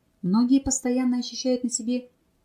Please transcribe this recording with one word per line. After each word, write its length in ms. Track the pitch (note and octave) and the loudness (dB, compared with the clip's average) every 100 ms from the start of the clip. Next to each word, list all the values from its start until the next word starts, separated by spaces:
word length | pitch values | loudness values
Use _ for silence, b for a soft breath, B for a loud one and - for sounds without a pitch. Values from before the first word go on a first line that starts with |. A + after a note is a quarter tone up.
| _ _ | _ _
Многие 400 | F3 G#3 B3 C4+ | 0 2 4 2
постоянно 560 | C4+ - B3 B3 B3+ B3 | 2 -2 0 0 0 0
ощущают 480 | A#3 - B3+ B3 B3 | -4 -4 -2 0 -2
на 40 | |
себе 400 | - A3+ B3 B3 _ _ _ | -4 -4 -4 -6 _ _ _